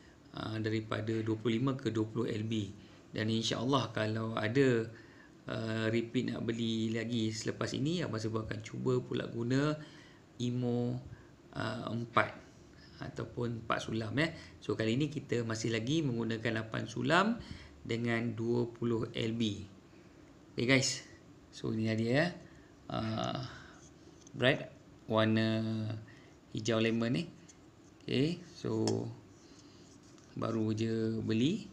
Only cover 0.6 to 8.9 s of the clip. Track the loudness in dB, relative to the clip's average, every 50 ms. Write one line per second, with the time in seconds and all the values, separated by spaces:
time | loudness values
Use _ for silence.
0.6 | 0 0 0 0 -2 -2 -2 -2 0 0 0 0 0 0 0 0 2 2 2 2
1.6 | 2 2 0 0 -2 0 0 0 0 0 -2 -2 -2 -2 -2 -2 -2 0 0 0
2.6 | -2 -2 -6 -12 -16 -20 -20 -20 -16 -8 -4 -2 0 2 2 2 2 0 0 0
3.6 | 2 2 2 2 2 0 0 0 0 0 0 -2 -2 -2 -2 0 0 2 4 6
4.6 | 6 6 6 4 2 -2 -6 -14 -18 -20 -20 -20 -20 -20 -20 -14 -8 -6 -4 -2
5.6 | -2 0 0 2 2 2 2 2 2 0 0 0 0 0 -2 -2 -2 -2 0 0
6.6 | 0 0 0 2 2 0 0 0 -2 0 0 2 2 0 0 -2 -4 -4 -4 -2
7.6 | -2 -2 -2 0 0 0 0 0 0 -2 -2 -2 -2 -2 -2 -2 -2 -4 -6 -6
8.6 | -8 -8 -6 -2 0 2